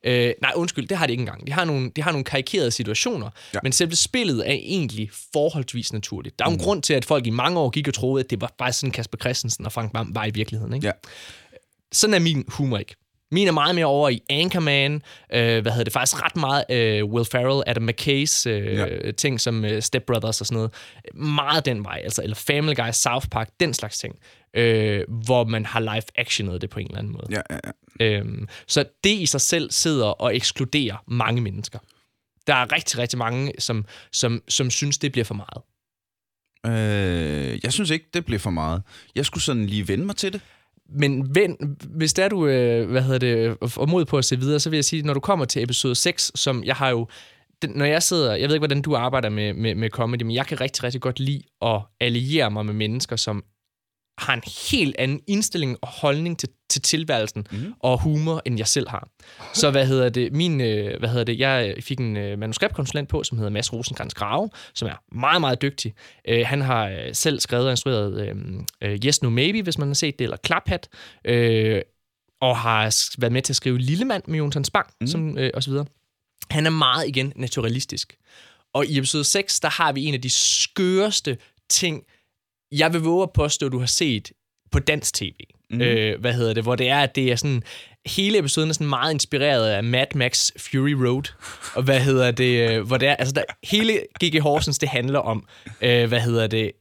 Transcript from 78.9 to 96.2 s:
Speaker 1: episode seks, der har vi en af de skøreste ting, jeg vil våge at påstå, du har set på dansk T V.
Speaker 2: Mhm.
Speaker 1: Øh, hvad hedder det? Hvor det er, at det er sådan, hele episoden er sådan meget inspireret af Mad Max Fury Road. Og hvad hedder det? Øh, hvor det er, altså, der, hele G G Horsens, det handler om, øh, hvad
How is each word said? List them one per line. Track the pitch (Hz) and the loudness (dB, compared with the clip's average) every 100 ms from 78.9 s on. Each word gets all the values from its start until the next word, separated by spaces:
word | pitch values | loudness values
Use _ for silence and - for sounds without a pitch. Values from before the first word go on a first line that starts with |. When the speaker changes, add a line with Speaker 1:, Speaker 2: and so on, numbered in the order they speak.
| 143 | 2
Speaker 1:
episode | 131 151 | 0 0
seks, | 139 202 196 - | 2 2 0 0
der | 156 | 0
har | - 160 | 2 2
vi | 139 147 | 2 -2
en | |
af | 139 | -2
de | 123 | 0
skøreste | - - - - - 185 190 208 208 - 120 - _ _ | 2 2 2 0 0 2 4 2 0 -2 -6 -10 _ _
ting, | - 180 151 - _ _ _ _ _ _ | 2 2 -4 -12 _ _ _ _ _ _
jeg | 143 160 | 2 2
vil | 170 | 4
våge | 160 175 | 2 2
at | 190 | 2
påstå, | - 151 - 139 | 2 0 0 -2
du | 127 | -2
har | 123 | 0
set | - 160 110 - _ _ _ _ | 0 2 0 -4 _ _ _ _
på | 139 | 0
dansk | 139 151 - | 2 0 0
T | - | -4
V. | 95 - - _ _ | -6 -10 -20 _ _
Speaker 2:
Mhm. | 120 | 0
Speaker 1:
Øh, | 120 113 107 101 | 2 4 2 0
hvad | 120 | 0
hedder | 120 113 | 2 2
det? | 110 | 0
Hvor | 113 123 | 0 0
det | 123 | 2
er, | 139 | 4
at | 139 - | 2 2
det | 127 | 2
er | 120 | 2
sådan, | 147 127 - - - _ - | 0 -2 -4 -14 -20 _ -6
hele | - 196 214 | -2 2 2
episoden | 139 160 156 | 2 0 0
er | |
sådan | 151 147 | 0 0
meget | 131 143 | 0 0
inspireret | 151 - 143 143 131 110 | 0 -2 0 2 4 2
af | 101 | 2
Mad | 113 127 135 143 | 2 0 0 0
Max | 123 - - - | 0 0 -2 -4
Fury | - 135 139 | -4 0 2
Road. | 143 127 127 143 - - - - - | 2 2 0 -4 -14 -18 -14 -6 0
Og | |
hvad | 131 135 | 4 4
hedder | 135 131 127 | 6 4 4
det? | 120 127 120 117 | 4 2 4 4
Øh, | 113 107 | 2 0
hvor | 127 | 2
det | 131 | 2
er, | 143 | 2
altså, | 131 | 0
der, | 139 - - | -2 -4 -8
hele | - 208 226 220 - - | 0 2 4 2 -2 -2
G | 175 156 | 2 4
G | |
Horsens, | 147 143 - 139 | 4 2 0 -2
det | 143 | 0
handler | 131 123 139 | 0 0 0
om, | - 110 - - - - | 0 -2 -6 -20 -20 -2
øh, | 120 120 117 | 4 4 4
hvad | 120 | 2